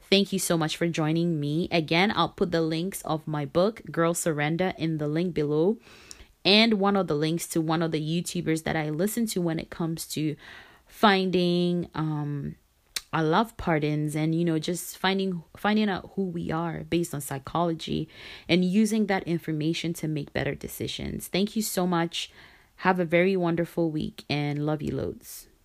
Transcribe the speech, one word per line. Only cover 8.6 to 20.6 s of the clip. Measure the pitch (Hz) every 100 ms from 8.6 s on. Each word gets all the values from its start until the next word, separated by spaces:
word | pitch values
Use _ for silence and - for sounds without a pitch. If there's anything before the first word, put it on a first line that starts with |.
that | 156 156
I | 151
listen | 151 196 208 226
to | 190
when | 170 160
it | -
comes | - 165 165 -
to | - 156 147 - - - - _
finding, | - 220 190 185 180 175 175 175 175 170 -
um, | 156 151 147 143 147 160 _ _ _ - -
our | 156
love | 156 170 226 -
pardons | - 156 147 151 151 151
and, | 156 160
you |
know, | 175 160
just | 156 175 - -
finding, | 190 196 190 180 - -
finding | 202 214 214
out | 175 - -
who | 190
we | 170 170
are | 160 170 156
based | 156 165 175
on | 143
psychology | 139 139 - 160 175 160 - 147 156 - - - -
and | 175 180
using | 190 214 220 202
that | 190
information | - 170 - 156 151 165 165
to | 170 156
make | 151 147
better | - 143
decisions. | 147